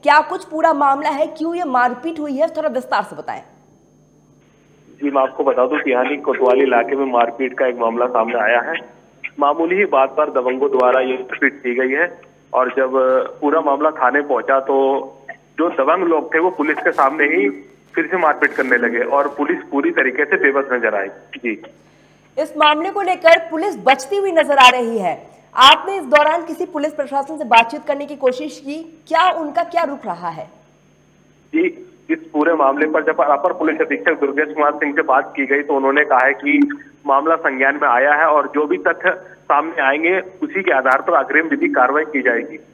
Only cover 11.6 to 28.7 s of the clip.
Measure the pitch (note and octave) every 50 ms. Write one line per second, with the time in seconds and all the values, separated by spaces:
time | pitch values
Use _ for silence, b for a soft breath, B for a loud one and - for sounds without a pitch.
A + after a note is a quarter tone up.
11.6 | - B2+ A#2+ A#2+ C3 C3 C3 D3 E3+ F3 F3 - - - _ _ _ _ - B2+
12.6 | B2+ B2 - C3+ C3+ C3 C3 C3+ C3 C3 C3 C3 A2+ - - - - C#3+ C#3 D#3+
13.6 | D#3 D3 C#3 C3+ D3+ D#3 D3+ - C3 B2 B2+ C#3+ C#3+ D3 C#3 A#2 A2 - C3+ C3+
14.6 | C3 C3+ C#3 C3+ C3+ C3+ C3+ C3+ - - - - - - - - _ _ _ -
15.6 | D#3 E3+ - - C3 C#3 E3 F#3 F#3 E3+ E3 D#3 C#3+ - - D#3+ E3 F3 E3+ -
16.6 | D3 D3+ D3+ - - F3 D#3 - D3 C3+ C#3+ D#3 D3 C#3+ D#3 F3+ G3+ G3+ F#3+ -
17.6 | - - - _ _ _ - - D#3+ D#3 F3 F#3 E3+ D#3 D3 - D3 C3+ - -
18.6 | C#3 B2+ B2+ A#2+ A#2+ A#2 A2+ A#2 A#2+ - C#3 C#3 C#3 - - - D3 C#3+ F3+ F#3
19.6 | - - - C#3 D3+ E3+ E3+ - C3+ C3 C3 D3 D3 C#3+ - - - C#3 C3+ C#3
20.6 | C3+ - B2+ B2 A2+ A2 G#2 G2+ G2 G2 G2 - - - - - - A#2+ A2 G#2
21.6 | - - - _ b b b b b b b b b b _ - D4+ D4+ D#4 D#4
22.6 | D#4 D4+ D4+ D4+ E4 F#4+ G4 G4+ G4+ F#4 F#4 - - E4 E4 E4+ E4 - D#4 D#4+
23.6 | E4 G#4 F4 A3+ F#3 B3+ C4+ C4+ - - G4+ G4+ G4 G4 E4+ E4 D4 B3+ C#4+ C4+
24.6 | C4 B3+ B3+ B3+ A#3+ A3+ A#3 A3 F#3+ F3 D3+ - - - b b b b b -
25.6 | B3+ C4+ D#4 D#4 - F#4 G4 G4 D#4+ B3+ B3+ D4 D4 D4+ D#4 F4 E4 E4 D#4 -
26.6 | F4+ - - D#4 C#4+ D#4 D4 - C#4+ B3+ C4+ C#4 C4+ - D#4+ D4 D#4 A#3 A#3+ A3+
27.6 | A#3 A#3 - D4+ - - C#4+ C#4 D4 C#4+ C#4+ C4+ - B3+ B3 - D4+ D#4 - -
28.6 | - C4+